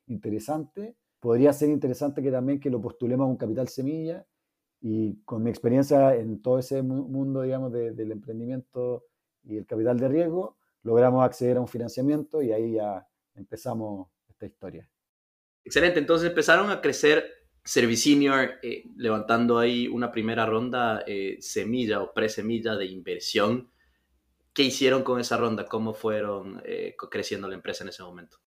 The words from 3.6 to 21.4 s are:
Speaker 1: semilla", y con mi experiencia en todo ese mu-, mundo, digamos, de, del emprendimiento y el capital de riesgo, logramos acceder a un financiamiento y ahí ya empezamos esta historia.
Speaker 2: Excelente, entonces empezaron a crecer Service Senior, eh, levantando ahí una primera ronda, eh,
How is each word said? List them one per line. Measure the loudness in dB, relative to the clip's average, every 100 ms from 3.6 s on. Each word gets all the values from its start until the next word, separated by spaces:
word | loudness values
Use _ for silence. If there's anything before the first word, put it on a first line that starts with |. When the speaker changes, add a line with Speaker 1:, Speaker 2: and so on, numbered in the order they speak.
| -4
Speaker 1:
semilla", | -4 -6 -4 -6 -10 -14 _ _ _ _ _
y | -4 -2 -2 -6
con | -10 -4
mi | -4
experiencia | -2 2 2 4 6 6
en | 4 -2 -4
todo | 0 0
ese | 0 -2
mu-, | -2 -4 -4
mundo, | -4 -2 -2
digamos, | -2 -2 -4
de, | -4 -4
del | -4 -8
emprendimiento | -8 -10 -10 -8 -8 -8 -6 -4 -6 _ _ _ _
y | -10 -10
el | -6
capital | 0 2 2
de | 2
riesgo, | 2 2 -2 -6 _ _ _
logramos | 2 6 6 6
acceder | 2 2 0 0
a |
un | -2
financiamiento | -6 -6 -2 0 0 -2 -2
y | 0
ahí | 0 0
ya | -2 -2 -6 _ _ _
empezamos | -20 -16 -10 -8 -6 -6 -8 -12 _ _
esta | -18 -18
historia. | _ -16 -16 -20 _ _ _ _ _ _ _
Speaker 2:
Excelente, | 0 4 4 4
entonces | 4 4 4
empezaron | 2 6 6 4
a | 0
crecer | -2 2 4 4 2 -16 _ _
Service | -2 2 4 4
Senior, | 6 6 6 4 0 -4
eh, | -10 -10 -14 -4
levantando | 0 0 2 2 4 4
ahí | 4 2 -2
una | -2 -4
primera | -2 -2 0 0
ronda, | 0 -2 -2 -2 -2 -4
eh, | -6 -6 -8